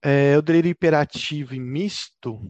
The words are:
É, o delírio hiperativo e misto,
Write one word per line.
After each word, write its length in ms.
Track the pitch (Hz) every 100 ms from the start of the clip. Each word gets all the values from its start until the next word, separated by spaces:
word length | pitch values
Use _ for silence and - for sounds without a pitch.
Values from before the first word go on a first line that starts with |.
| 147
É, 300 | 139 139 147
o 60 |
delírio 280 | 156 165 170
hiperativo 840 | 175 170 156 147 - - 147 131
e 60 | 131
misto, 760 | 127 139 202 - - _ 127 110 104